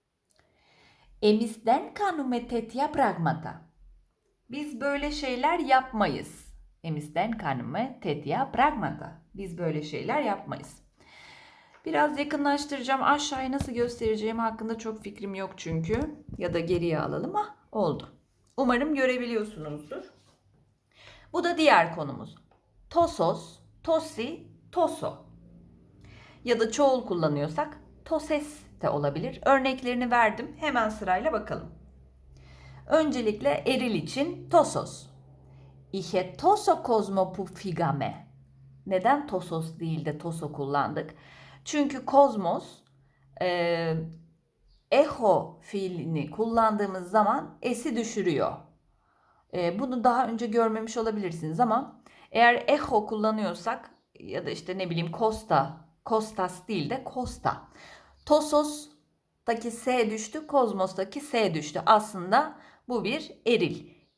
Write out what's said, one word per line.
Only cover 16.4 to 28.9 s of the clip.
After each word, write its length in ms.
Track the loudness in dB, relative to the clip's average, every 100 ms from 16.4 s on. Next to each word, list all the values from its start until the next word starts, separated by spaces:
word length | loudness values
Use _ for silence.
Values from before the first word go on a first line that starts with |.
| -4
da 60 | -2
geriye 400 | 0 0 0 0
alalım. 360 | -2 -4 -4 -4
Ah, 200 | -6 -10 _
oldu. 380 | -2 0 -2 -8 -20 _ _ _ 0
Umarım 380 | 2 2 2 2
görebiliyorsunuzdur. 1080 | 2 2 -2 -2 -4 -8 -10 -10 -10 -14 -14 _ _ _ _ _ _ _ _ _ -20 -20 -8
Bu 100 | -2
da 140 | 0 4
diğer 380 | 8 8 6 0
konumuz. 400 | -8 -8 -14 -18 _ _ _ _ -2
Tosos, 720 | 2 2 2 0 0 -8 -20 -20 _
tosi, 640 | 0 0 0 -6 -8 -8 -16 -20 -8
toso. 540 | 0 0 0 -8 -8 -16 -20 -20 -20 -20 -20 -20 -20 -20 -20 -20 -8
Ya 160 | 0 2
da 120 | 2
çoğul 340 | 4 4 4 0
kullanıyorsak 720 | 0 2 0 -2 -2 -4 -8 -20 -20 -4
toses 580 | -2 0 -2 -2 -12 -20 -4
de 80 |
olabilir. 500 | -2